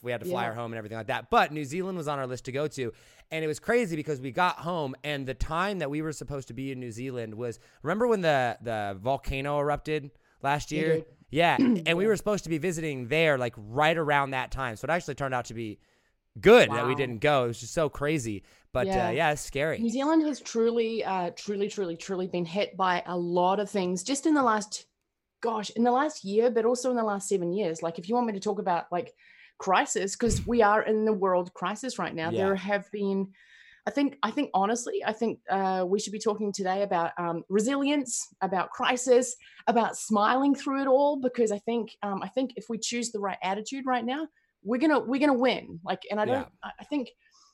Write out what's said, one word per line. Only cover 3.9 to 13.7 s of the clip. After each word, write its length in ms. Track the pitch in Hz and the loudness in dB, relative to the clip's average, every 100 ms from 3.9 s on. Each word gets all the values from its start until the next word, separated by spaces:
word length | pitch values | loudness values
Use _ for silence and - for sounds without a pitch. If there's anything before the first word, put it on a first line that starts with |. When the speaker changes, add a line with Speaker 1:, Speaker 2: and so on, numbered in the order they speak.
| 160 | -2
Speaker 1:
because 240 | 151 139 | -4 -6
we 100 | 131 | -4
got 280 | 127 180 - | 0 0 0
home, 360 | 160 180 143 131 | -4 -4 -4 -6
and 240 | 147 143 131 | -6 -6 -6
the 60 | |
time 440 | 127 - 160 196 196 | -4 -4 -2 -2 -2
that 80 | 143 | -4
we 120 | 147 | -4
were 100 | 160 | -6
supposed 340 | 147 135 143 127 | -8 -8 -10 -10
to 60 | |
be 160 | 120 135 | -10 -8
in 80 | 127 | -8
New 120 | 123 | -8
Zealand 420 | 110 131 123 113 | -8 -8 -6 -8
was, 240 | 107 120 113 - _ | -6 -8 -8 -16 _
remember 240 | 139 196 247 | -4 0 2
when 140 | 220 | 4
the, 380 | 165 143 123 - | 4 4 2 -2
the 380 | 117 110 101 98 | -4 -4 -4 -4
volcano 580 | 107 139 - 135 143 147 | -2 -2 -2 -4 -2 0
erupted 520 | 143 143 - 151 139 - _ _ | 0 -2 -2 -4 -6 -14 _ _
last 280 | 135 147 - | -2 -2 -2
Speaker 2:
Yeah, 100 | 156 | 0
Speaker 1:
year? 140 | 160 160 | 2 2
Speaker 2:
dude. 80 | 160 _ - | -2 _ -4
Speaker 1:
Yeah. 260 | 139 170 139 | 2 4 6
Speaker 2:
<clears throat> 300 | 247 208 160 | 4 4 2
Speaker 1:
And 100 | 170 | 2
we 80 | |
Speaker 2:
Yeah. 40 | 208 | 4
Speaker 1:
were 80 | 196 | 2
supposed 280 | 208 202 | 0 -2
to 60 | - | -2
be 80 | 160 | -2
visiting 500 | 175 165 160 135 120 | -2 -2 -4 -4 -2
there, 300 | 151 165 135 | 2 4 4
like, 160 | 123 113 | 0 -6
right 400 | 104 | -6